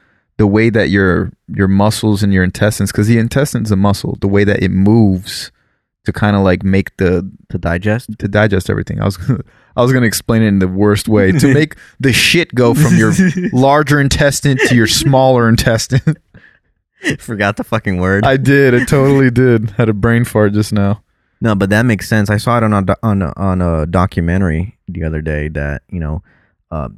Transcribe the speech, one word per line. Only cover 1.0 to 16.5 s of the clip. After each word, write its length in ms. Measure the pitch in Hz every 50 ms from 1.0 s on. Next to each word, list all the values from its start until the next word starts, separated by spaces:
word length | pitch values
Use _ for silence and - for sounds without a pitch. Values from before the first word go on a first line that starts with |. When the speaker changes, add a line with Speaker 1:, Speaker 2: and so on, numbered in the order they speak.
| 95 92 87 87 87 - - _ _ -
Speaker 1:
your 200 | 98 98 98 95
muscles 540 | 98 98 101 110 - - - 110 104 95
and 100 | 107 101
your 100 | 98 92
intestines, 480 | 90 90 - - 104 107 - - 101 98
'cause 160 | - - 104
the 120 | 107 117 117
intestine's 520 | 113 117 - 139 143 - - 120 113 107
a 60 | 104
muscle, 400 | 95 101 101 101 - - 92 - -
the 40 | -
way 180 | 98 98 101 101
that 180 | 101 101 -
it 80 | 95 95
moves 800 | 92 92 98 104 110 117 110 98 95 90 95 - - - - - _ _ _ _ _ _ _ _ _ _ -
to 80 | -
kinda, 280 | 90 - 110 104 101 101
like, 240 | 98 92 90 - 98
make 320 | 95 95 98 95 - _
the 340 | - 95 87 90 87 92 95 - - _ -
Speaker 2:
To 80 | - 87
digest? 600 | - 85 85 90 95 107 107 123 - - 107 -
Speaker 1:
to 80 | - 98
digest 420 | 101 107 107 107 101 98 - -
everything. 280 | 104 104 98 - 107 107
I 40 | 104
was 120 | 101 95
<laughs> 20 | 87
gonna, 220 | 90 - 123 - - _ _ _ _ _ -
I 60 | -
was 100 | 120 127
gonna 140 | 131 127 123
explain 340 | 107 92 - - - 117 110
it 40 | 113 107
in 100 | 101 98
the 80 | 92
worst 400 | 92 92 95 104 104 104 104 -
way. 260 | 117 110 104 98 95
To 200 | 92 139 - 139 135
Speaker 2:
<laughs> 0 |
Speaker 1:
make 220 | 147 156 151 - - - - _ -
the 140 | 127 135 110
shit 400 | - - - - 170 165 - -
go 180 | 123 123 120
from 240 | - 151 156 - 175
your 160 | 175 110 - 156 185 190 180
Speaker 2:
<laughs> 200 | - 185 180 -
Speaker 1:
larger 480 | - 127 131 139 143 151 151 127 147 143
intestine 560 | 139 135 - - 151 143 135 - - 143 135 131 - -
to 60 | 131
your 120 | 120 110 107
smaller 600 | - - - 139 135 131 131 131 131 123 117 113
intestine. 680 | 113 - - 131 113 110 - - 127 123 - 160 147 - _ _ _ - _ _